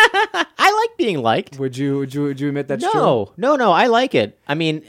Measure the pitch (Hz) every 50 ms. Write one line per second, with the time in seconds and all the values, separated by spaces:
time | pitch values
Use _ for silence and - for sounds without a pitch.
0 | 440 466 466 392 440 - - 349 330 - _ - - 381 415 427 466 453 - -
1 | 349 339 180 143 117 113 113 160 202 - 143 135 135 131 123 127 143 139 139 139
2 | 139 131 127 143 147 143 139 131 143 147 139 143 139 139 - 226 349 381 440 392
3 | 254 185 139 113 101 - _ 170 202 269 302 269 247 208 170 170 220 254 226 233
4 | 269 285 - 135 104 101 - _ _ - 143 160 165 156 156 156 -